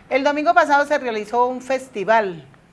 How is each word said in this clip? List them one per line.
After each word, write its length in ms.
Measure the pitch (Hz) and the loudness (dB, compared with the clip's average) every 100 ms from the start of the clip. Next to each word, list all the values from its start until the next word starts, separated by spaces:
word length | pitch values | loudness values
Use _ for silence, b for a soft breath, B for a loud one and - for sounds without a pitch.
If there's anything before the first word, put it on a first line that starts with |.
| B | B
El 160 | 262 | 0
domingo 300 | 285 294 302 | 0 0 2
pasado 320 | 349 294 285 285 | 2 4 2 2
se 140 | 285 | -2
realizó 480 | 247 214 208 240 247 | -2 -6 -2 0 0
un 160 | 254 | -2
festival 840 | 254 262 262 208 185 226 196 165 135 _ _ | -4 -6 -6 -6 2 2 2 -6 -16 _ _